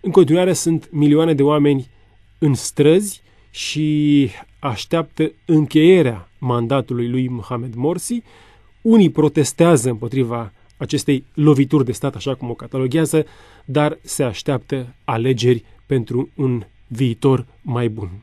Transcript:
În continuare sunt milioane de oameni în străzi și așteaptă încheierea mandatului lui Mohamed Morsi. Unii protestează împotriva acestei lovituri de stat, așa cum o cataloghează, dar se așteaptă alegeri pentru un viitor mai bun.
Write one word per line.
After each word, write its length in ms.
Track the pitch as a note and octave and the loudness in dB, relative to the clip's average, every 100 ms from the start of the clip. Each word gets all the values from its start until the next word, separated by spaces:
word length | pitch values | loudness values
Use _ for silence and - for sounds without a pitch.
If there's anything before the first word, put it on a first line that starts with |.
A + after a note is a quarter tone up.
În 100 | G3 | 4
continuare 420 | F3+ D3 E3 F#3 | 4 4 4 2
sunt 340 | F3 E3+ E3 - | 0 -2 -4 -4
milioane 420 | D3+ D3 D3 E3 | 0 4 4 2
de 100 | D3 | 2
oameni 440 | C#3 D3+ D3 C3+ B2+ _ _ _ _ _ | 2 4 2 0 -4 _ _ _ _ _
în 160 | D3+ | 0
străzi 680 | B2+ - - D3 F3 G#3 - _ _ _ | 0 -4 2 4 4 0 -12 _ _ _
și 800 | - - D3+ D3+ D3+ D3 D3 C3 - - _ | -12 -8 -4 -2 0 2 2 2 -4 -20 _
așteaptă 720 | C#3+ A2 - E3 D#3+ - D#3 - - | -8 -8 -4 -4 -4 -4 -4 -4 0
încheierea 840 | D#3 C#3+ D#3 E3 F#3 C3+ G#2+ - _ | 0 2 4 6 6 4 -2 -16 _
mandatului 720 | B2+ A#2+ A#2 C3+ B2 B2 A#2+ | -4 -2 0 -2 -2 -6 -4
lui 180 | B2+ B2+ | -4 -4
Mohamed 460 | B2 G2 B2 B2+ | -6 -8 -10 -8
Morsi. 480 | A#2 C#3 F3+ - A#3 - - - _ _ _ | -6 -4 -4 -6 -8 -10 -20 -20 _ _ _
Unii 280 | A3+ A3+ F3 | 4 6 6
protestează 800 | D3 D3+ D#3+ C3+ - E3+ D3+ B2 | 4 0 2 -2 2 4 4 0
împotriva 600 | A2+ A#2 C3+ A#2+ A#2 A2 _ _ _ | -4 -6 -4 -4 -4 -10 _ _ _
acestei 460 | B2 C#3+ - C3+ - | -6 -4 -2 -2 -4
lovituri 520 | - D3+ C3+ C3+ D3+ B2 | 0 4 4 2 0 -2
de 60 | |
stat, 240 | - C#3 G#2 | -4 -8 -6
așa 200 | C#3 B2+ | -8 -8
cum 140 | B2 | -10
o 40 | |
cataloghează, 720 | A#2 A#2+ C3+ C3 D3+ D#3 D#3+ D3 - - - - | -12 -10 -6 -2 -2 0 -2 -2 -12 -20 -20 -6
dar 320 | C#3 D3+ D#3+ | -2 -2 -4
se 220 | - - | -12 -6
așteaptă 720 | C3 G#2 - C3 - C3+ B2 - | -4 -4 -6 -6 -6 -10 -10 -14
alegeri 600 | - A2+ B2 B2 A#2+ A#2+ - - _ | -6 -4 -2 0 0 0 -4 -20 _
pentru 440 | C3+ A2 B2 - - | -4 -2 -6 -6 -6
un 280 | C3 A#2+ G2 _ _ | -4 -4 -8 _ _
viitor 580 | A#2 C3 A2+ C#3 C3 B2 _ | -4 -4 0 0 0 -2 _
mai 280 | - A#2+ A#2+ | -8 -4 -4
bun. 200 | A2 G2 F#2+ | -6 -12 -14